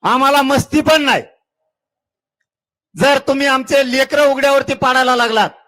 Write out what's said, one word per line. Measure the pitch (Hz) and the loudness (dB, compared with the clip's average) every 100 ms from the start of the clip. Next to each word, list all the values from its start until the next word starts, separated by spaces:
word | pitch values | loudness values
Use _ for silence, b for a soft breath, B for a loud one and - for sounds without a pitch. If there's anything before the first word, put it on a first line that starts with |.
आम्हाला | - 247 269 285 | -2 0 2 2
मस्ती | 269 277 - 302 | 2 0 0 -2
पण | 302 311 | 2 0
नाही. | 285 196 - _ _ _ _ _ _ _ _ _ _ _ _ _ _ _ _ 170 | 2 -2 -4 _ _ _ _ _ _ _ _ _ _ _ _ _ _ _ _ -2
जर | 240 277 269 | 0 0 0
तुम्ही | 277 277 | -2 0
आमचे | 269 262 277 262 | -2 0 0 0
लेकरं | 254 262 294 285 | -2 -2 2 0
उघड्यावरती | 269 277 277 269 | 2 2 0 -2
पाडायला | 269 269 254 254 247 | -4 0 0 0 0
लागलात | 233 220 185 - | 0 -2 -8 -12